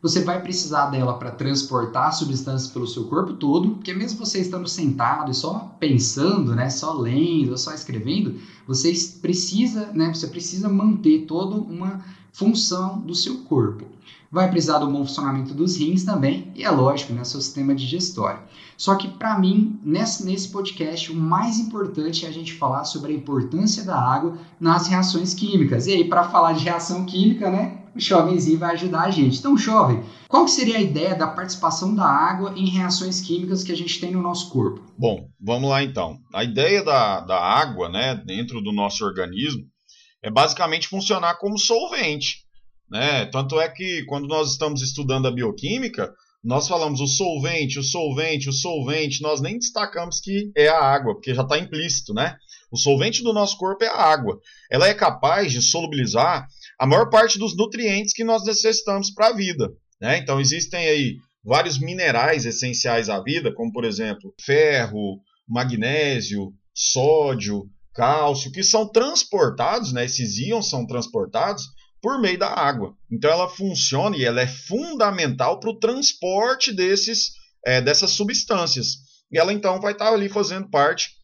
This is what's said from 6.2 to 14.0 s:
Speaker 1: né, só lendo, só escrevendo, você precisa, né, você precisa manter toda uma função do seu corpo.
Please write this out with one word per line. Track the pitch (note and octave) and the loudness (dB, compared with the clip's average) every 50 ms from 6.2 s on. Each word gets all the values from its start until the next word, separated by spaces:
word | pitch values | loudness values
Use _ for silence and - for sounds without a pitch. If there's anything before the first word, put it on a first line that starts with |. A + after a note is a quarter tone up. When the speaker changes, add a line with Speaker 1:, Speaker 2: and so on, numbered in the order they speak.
| D3 F3+ G#3 G3 D3+ A#2+ A#2 | 2 2 4 2 2 2 0
Speaker 1:
né, | A2+ B2+ C3+ | 0 0 -2
só | C3+ - - D#3 D#3+ | -2 -4 -6 -4 -4
lendo, | C#3+ A#2+ A#2 B2 C#3+ E3 F3 E3+ D#3 C3+ A#2+ B2 | -2 -2 0 2 2 2 2 2 2 2 0 -2
só | - - D#3+ D3+ | -4 -6 -8 -8
escrevendo, | D3+ - - C3 A2+ G#2 B2+ E3 G#3+ - B2+ - - - - - - - | -10 -10 -8 -8 -6 -4 -2 0 0 0 -2 -2 -8 -14 -20 -20 -20 -8
você | - C3 - - E3 F3 E3 - - - - | -4 -4 0 2 2 0 0 -4 -6 -8 -6
precisa, | - E3 F#3 F3+ - - F#3 G#3 B3+ A#3 G#3+ G#3+ G#3+ G#3 - | -2 0 0 0 0 0 2 2 2 2 0 -4 -6 -4 0
né, | D#3+ D#3+ E3 D#3+ | 0 0 0 0
você | - D#3+ | -4 -8
precisa | C#3+ - F3 F3 - F#3 F#3 G3+ G#3 | -8 -10 -10 -10 -8 -6 -4 -2 0
manter | G3 G3 G#3 G#3+ G3+ - - - D#3 D#3 - | 2 4 4 4 2 4 4 4 4 4 2
toda | - D#3 E3+ G3 F#3+ G#3 | -2 -4 -2 -2 -2 -2
uma | G#3+ - - E3+ E3+ F3+ F#3+ G3 F#3+ - - - - - _ | -4 -4 -6 -8 -6 -6 -6 -6 -6 -12 -14 -20 -20 -20 _
função | _ - G3 A3 A3+ - - - F3 F3+ F#3 F#3+ G3+ - | _ 0 2 2 2 2 0 -2 -2 -2 -2 -2 -4 -6
do | B3+ D#4+ - | -6 -4 -4
seu | - - - B3+ - | -4 -2 -4 -4 -8
corpo. | - - D#3 B2+ A2 G#2 G#2 - - - - - | -4 0 2 2 2 2 -2 -6 -14 -18 -20 -20